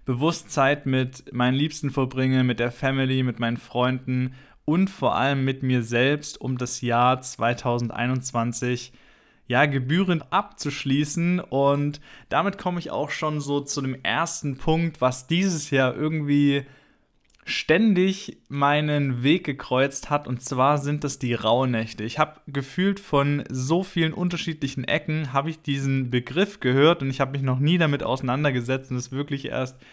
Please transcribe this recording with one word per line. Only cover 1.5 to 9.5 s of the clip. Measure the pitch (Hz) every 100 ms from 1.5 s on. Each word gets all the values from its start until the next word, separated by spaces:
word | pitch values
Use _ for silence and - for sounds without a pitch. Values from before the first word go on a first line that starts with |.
| 135
Liebsten | 156 - 139
verbringe, | 139 131 131 131 131
mit | 127 113
der | 120
Family, | - 135 135 131 131
mit | 127 117
meinen | 117 120
Freunden | - 123 123 127 131 127 131 - - _ -
und | 170 190
vor | - 127 90
allem | 135 139 131
mit | 131
mir | 131 127
selbst, | 110 120 131 147 - -
um | 131 127
das | 123 -
Jahr | 120 117 127 131
zweitausendeinundzwanzig, | - - 117 120 127 120 117 - 123 131 127 120 117 117 123 123 - - _ _ _ _
ja, | -